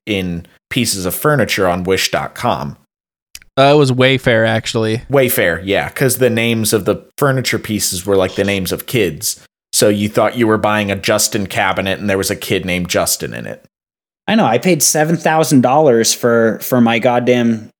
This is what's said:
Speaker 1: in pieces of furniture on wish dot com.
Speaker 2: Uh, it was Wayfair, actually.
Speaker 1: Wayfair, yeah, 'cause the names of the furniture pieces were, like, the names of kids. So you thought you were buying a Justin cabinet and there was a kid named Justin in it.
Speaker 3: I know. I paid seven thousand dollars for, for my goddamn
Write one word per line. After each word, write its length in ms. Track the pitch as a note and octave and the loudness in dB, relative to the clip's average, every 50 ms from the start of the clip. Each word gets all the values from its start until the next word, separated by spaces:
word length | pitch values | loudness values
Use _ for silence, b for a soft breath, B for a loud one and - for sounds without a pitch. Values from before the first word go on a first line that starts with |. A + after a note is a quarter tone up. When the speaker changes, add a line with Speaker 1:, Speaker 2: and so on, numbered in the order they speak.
| _ | _
Speaker 1:
in 400 | - G#2 F#2+ F#2 F2+ F2 E2 E2+ b b b _ _ | -4 -4 -4 -4 -4 -6 -8 -10 b b b _ _
pieces 360 | - B2+ A#2 A2 G2 F#2+ F2+ | -4 -2 -2 -2 -2 -4 -4
of 100 | F2+ - | -6 -4
furniture 520 | - - D3+ D3+ C3 G#2 - - - F#2+ | -2 0 2 2 2 0 0 0 0 0
on 160 | F2 F2 F#2 F2 | 0 0 0 0
wish 280 | F#2+ F#2+ F#2 - - | 0 0 0 0 -2
dot 240 | - D2 C#2+ - - | -2 -4 -4 -6 -8
com. 420 | - - A#2+ F#2 B1+ C#2+ C#2+ - - _ _ _ _ _ _ _ _ _ _ - - - _ _ | -4 -2 -2 -2 -2 -4 -8 -12 -14 _ _ _ _ _ _ _ _ _ _ -20 -20 -20 _ _
Speaker 2:
Uh, 140 | C3+ C3+ C#3 D3 | 2 4 4 6
it 40 | |
was 140 | D3+ C#3+ C3 | 4 4 4
Wayfair, 560 | B2+ B2+ B2+ C3 C3+ B2+ - C3 A#2 A2 A2+ | 4 2 4 2 2 2 2 2 2 2 2
actually. 500 | A2 A2+ A2+ - - - A#2 A2 A2 A2 B2+ - - | 2 0 -2 -2 -4 -2 -2 0 0 -2 -4 -4 0
Speaker 1:
Wayfair, 520 | C3+ C#3 B2+ A#2+ - A#2+ G2+ F2 E2 F2 F#2 | 2 2 2 2 2 0 0 0 0 -2 -2
yeah, 260 | F#2+ G2 F2 C#2 C#2 | -2 -2 -2 -2 -4
'cause 280 | - - C#3+ B2+ - | -2 -2 0 0 2
the 120 | - C3 A#2+ | 2 2 2
names 440 | A2 A2+ A#2 A#2 A#2 A2+ G#2+ - A2+ | 2 0 0 0 0 0 0 0 0
of 120 | G#2 F2 | 0 0
the 200 | A2 F#2+ - - _ _ | 0 -2 -2 -6 _ _
furniture 420 | - D3 C#3 C3 C3 A#2+ - A2+ G#2+ | -2 0 0 0 0 -2 -2 -4 -4
pieces 460 | - - G#2+ G2+ - - G2+ F2 F2 | -4 -6 -4 -4 -4 -4 -6 -4 -2
were, 120 | G2 G2 | 0 2
like, 180 | F#2+ F#2 F#2 - | 2 2 0 0
the 80 | - G2 | -2 -2
names 280 | G2+ G2+ G2 F#2 F2 | 0 -2 -2 -2 -4
of 140 | F2 D#2 - | -6 -8 -6
kids. 540 | - - A#2 G2 E2+ D2+ - - - - b b b _ _ _ _ | -4 -2 0 0 0 -2 -6 -8 -8 -8 b b b _ _ _ _
So 180 | - - B2+ G#2+ | -2 2 2 2
you 200 | G#2 G2+ G#2 G#2 | 2 2 -2 -2
thought 280 | - A#2+ A2 G#2+ - | 0 0 0 0 2
you 80 | A#2+ A#2 | 2 2
were 140 | G#2+ A2 G#2+ | 2 2 2
buying 320 | G2+ G#2+ G#2+ G#2+ G#2 G2 | 2 0 0 0 0 -2
a 40 | G2 | -4
Justin 520 | F#2+ - A2+ G#2+ G2+ - - - G#2+ G2 | -2 0 0 0 0 0 -2 -2 -4 -6
cabinet 520 | - - A2 G2+ F#2+ F#2 F#2 F#2+ G2 F#2 - | -4 -2 -2 0 0 0 -2 -2 -4 -4 -4
and 80 | G2+ | -2
there 100 | G2+ F#2+ | -2 -2
was 120 | G2 F#2+ - | -2 -2 -4
a 60 | G2 | -6
kid 280 | E2 - - A2 F2+ D#2+ | -6 -4 -4 -2 -2 -2
named 260 | F2+ F2+ F2+ F2+ F2 | -2 -4 -4 -4 -2
Justin 440 | - G2 E2+ - - - - A#1+ A1+ | -2 -2 0 -2 -2 -4 -6 -8 -10
in 140 | A#1 A1+ | -10 -10
it. 180 | G#1 G#1+ - _ _ _ _ _ _ _ _ _ _ _ _ _ | -12 -14 -14 _ _ _ _ _ _ _ _ _ _ _ _ _
Speaker 3:
I 80 | - G#3+ | -2 0
know. 100 | A3+ E3+ | 2 2
I 120 | A#2 A2+ | 2 0
paid 240 | C3 - F#3 F3 D3+ | 0 2 0 0 2
seven 360 | - - - D3+ D3+ D#3+ F3 | 0 0 2 0 0 0 0
thousand 440 | D#3 - E3+ D#3 D#3+ D#3 - D3+ B2+ | 0 0 0 2 2 2 4 4 4
dollars 520 | B2+ B2 C3 D#3 D#3 C#3 A#2+ A2+ A2 - - | 4 4 4 4 4 4 4 4 2 0 -2
for, 440 | - - A#2+ A#2 A#2 A2+ A2+ G2 - | 0 0 2 2 2 2 2 0 -4
for 180 | - - C3 B2 | -4 0 2 2
my 180 | A#2+ A2+ A#2 | 4 2 2
goddamn 720 | A2+ A2 B2 A#2+ B2 A#2+ B2 B2 B2 A#2+ A#2 A2+ G#2+ G#2 - _ | 2 2 2 0 2 2 2 2 2 2 0 -2 -2 -6 -14 _